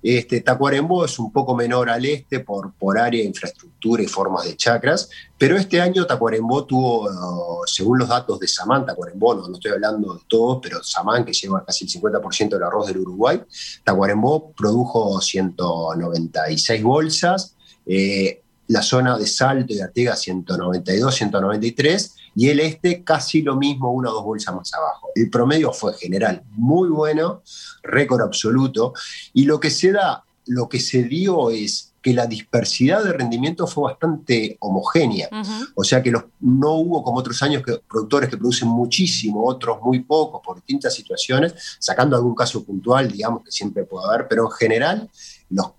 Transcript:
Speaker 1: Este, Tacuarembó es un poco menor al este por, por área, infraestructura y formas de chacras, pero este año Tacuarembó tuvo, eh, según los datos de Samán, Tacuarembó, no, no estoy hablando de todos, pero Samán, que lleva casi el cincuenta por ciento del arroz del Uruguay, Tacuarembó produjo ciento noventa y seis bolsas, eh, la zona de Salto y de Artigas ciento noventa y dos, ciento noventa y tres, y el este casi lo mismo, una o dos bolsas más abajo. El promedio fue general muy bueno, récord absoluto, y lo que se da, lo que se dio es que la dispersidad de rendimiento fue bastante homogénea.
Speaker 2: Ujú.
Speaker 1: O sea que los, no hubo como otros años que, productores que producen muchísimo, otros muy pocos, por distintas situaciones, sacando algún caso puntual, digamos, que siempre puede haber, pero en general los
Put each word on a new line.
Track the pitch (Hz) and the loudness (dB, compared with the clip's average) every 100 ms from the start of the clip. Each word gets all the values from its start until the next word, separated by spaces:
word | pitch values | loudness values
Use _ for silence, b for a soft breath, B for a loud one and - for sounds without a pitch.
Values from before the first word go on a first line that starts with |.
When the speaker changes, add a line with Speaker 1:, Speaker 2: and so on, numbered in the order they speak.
Speaker 1:
Este, | 113 123 113 120 | 2 0 0 -2
Tacuarembó | - 127 139 139 156 185 160 | 0 2 2 2 2 0 0
es | - | -4
un | 113 | -2
poco | 139 131 123 | -2 0 0
menor | 120 123 120 | 0 0 0
al | 117 131 | 0 -2
este | 147 - 131 | -4 -4 -8
por, | 127 101 95 | -6 -8 -8
por | - 98 101 | -4 0 2
área, | 120 120 | 2 0
infraestructura | 104 92 87 - - _ 110 117 | -2 -4 -10 -12 -20 _ 0 2
y | 98 | 0
formas | - 95 92 - | -2 -2 -2 -6
de | 82 | -2
chacras, | - 117 127 165 - B B _ | 2 2 2 0 -2 B B _
pero | 139 185 | 4 4
este | 190 175 | 4 4
año | 175 185 175 | 4 2 2
Tacuarembó | 120 113 110 113 135 147 | 0 2 0 2 0 2
tuvo, | 131 131 117 104 | 2 2 0 -2
eh, | 92 90 90 87 85 - | -6 -6 -6 -6 -6 -4
según | - 95 127 | -2 4 4
los | 117 | 4
datos | 123 - 98 | 0 0 -4
de | 92 | -2
Samán, | - 98 135 120 | -4 0 0 0
Tacuarembó, | 92 87 90 113 | -6 -8 0 2
no, | 107 90 | 2 -4
no | 90 | -8
estoy | 107 | -4
hablando | 98 107 107 101 | -2 -2 -2 -4
de | 87 _ | -6 _
todos, | 113 117 127 | 2 2 0
pero | 110 - | -4 -10
Samán, | - - 92 120 117 | -6 -4 0 0 0
que | |
lleva | - 98 95 - | -4 -2 -4 -4
casi | - 90 | -8 -6
el | |
cincuenta | - 107 104 | -4 -2 -2
por | - - | -4 -2
ciento | 107 101 | 0 0
del | 87 | -2
arroz | 90 101 | -2 -2
del | 92 | -4
Uruguay, | 92 92 117 139 - B B B | -6 0 0 0 -4 B B B
Tacuarembó | - 95 98 104 120 156 156 | 0 2 2 2 2 2 -2
produjo | - 104 113 123 117 107 95 | -2 0 2 2 0 0 -2
ciento | - 95 95 85 90 82 82 82 | -2 -2 -4 -2 -4 -2 -4 -4
noventa | 85 85 82 80 78 | -4 -4 -4 -4 -2
y | 78 | -2
seis | - 113 | 0 0
bolsas, | 107 139 156 156 175 185 185 b b b - | 2 2 2 0 0 0 -4 b b b -2
eh, | 95 98 98 95 - _ _ _ | 0 0 0 -2 -4 _ _ _
la | 110 | 0
zona | 101 127 127 123 | 2 2 2 0
de | 104 | -2
Salto | - 131 135 127 | 0 2 2 -2
y | 107 | -4
de | |
Artigas | 92 - 123 110 | -4 -2 0 0
ciento | - 92 87 87 | -4 -6 -4 -4
noventa | 90 90 87 | -2 -2 0
y | 95 | 2
dos, | 131 127 | 2 2
ciento | 104 101 | 0 0
noventa | 98 107 113 | 0 0 -2
y | |
tres, | 117 143 190 - B B - | 0 2 2 -2 B B 2
y | 127 | 4
el | 143 | 4
este | 156 156 180 175 | 2 0 0 0
casi | - 156 - 160 | 2 0 2 0
lo | 147 135 | 2 0
mismo, | 143 135 127 | 0 0 -2
una | 127 123 | 0 -2
o | |
dos | 110 | -2
bolsas | 107 107 - 92 | -4 -6 -6 -8
más | 90 | -8
abajo. | - 156 - - | -6 -4 -6 -6
El | - 113 | 0 2
promedio | 117 127 156 139 | 4 4 4 2
fue | - - | 0 -4
general | - 87 95 104 90 - | -6 -4 0 0 -2 -8
muy | 104 120 165 185 | -2 2 4 4
bueno, | 151 151 156 165 - B B B B | 2 2 0 -2 -4 B B B B
récord | - 120 139 123 | -2 0 2 2
absoluto, | 104 - 110 123 135 110 120 B B B B | 0 0 2 2 2 2 -2 B B B B
y | - 139 | 4 4
lo | 151 | 4
que | 151 | 2
se | - 185 | 2 4
da, | 202 185 - _ _ - | 4 0 -2 _ _ -4
lo | 123 120 | -4 -2
que | 123 | -4
se | - 127 | 0 0
dio | 120 147 196 175 123 | 0 0 0 2 2
es | 113 104 - - _ | 0 -4 -6 -10 _
que | - | 0
la | 123 117 | 2 0
dispersidad | 107 - 120 113 - 131 196 | -4 -2 -2 0 2 2 2
de | 208 | 0
rendimiento | 135 123 117 143 165 170 | -2 -2 -2 -2 -2 -4
fue | - 135 | -2 -4
bastante | 131 160 156 - 117 107 - | -2 -4 -4 0 0 0 -6
homogénea. | 104 95 92 165 139 - - | -4 -2 0 2 2 0 -6
Speaker 2:
Ujú. | - 202 220 262 - | -8 -8 -8 -10 -4
Speaker 1:
O | |
sea | - 127 | 0 2
que | 127 | 2
los, | 117 - _ | 0 -4 _
no | 127 131 147 | 2 4 4
hubo | 160 170 165 | 2 0 0
como | 127 123 | -2 -4
otros | 123 120 | -4 -2
años | 143 143 | 0 0
que, | 127 117 _ | -2 -6 _
productores | 110 107 143 123 | -4 0 2 2
que | 117 | 0
producen | 117 123 117 | 0 2 2
muchísimo, | 117 120 - 180 - 107 104 117 | 2 2 2 0 0 -2 0 0
otros | 127 - 107 | -2 -4 -2
muy | 117 127 | 0 0
pocos, | 127 156 156 - | 2 0 0 -4
por | - - | -12 -14
distintas | _ 139 131 | _ -4 -2
situaciones, | 113 - - - 131 165 170 B B | -6 -8 -8 0 2 2 -2 B B
sacando | - - 208 127 | -4 0 2 4
algún | 120 | 2
caso | 113 120 113 - | 0 -2 -2 -6
puntual, | 98 104 127 131 | -8 0 2 2
digamos, | 98 110 113 | -2 -6 -6
que | - | -8
siempre | - 104 95 | -8 -6 -6
puede | - 92 95 | -8 -6 -2
haber, | 117 - | -2 0
pero | 110 113 | 0 0
en | |
general | - 113 113 143 214 - B B B B | 0 0 2 0 -2 -6 B B B B
los | 190 185 | -4 -4